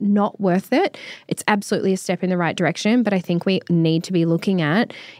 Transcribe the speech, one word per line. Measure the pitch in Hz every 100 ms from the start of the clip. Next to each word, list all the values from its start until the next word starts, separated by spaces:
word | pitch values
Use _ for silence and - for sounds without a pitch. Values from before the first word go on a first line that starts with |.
not | 202 202 202 -
worth | 190 175 -
it. | 262 392 - - - -
It's | - -
absolutely | 214 - 180 190
a | 190
step | - 175 180
in |
the | 180
right | 165 -
direction, | 160 170 214 240
but | 214
I | 190
think | 175 175 196
we | 185 -
need | 170 160 165
to | -
be | 185 165
looking | 165 - 190
at | 151 185 240 - - -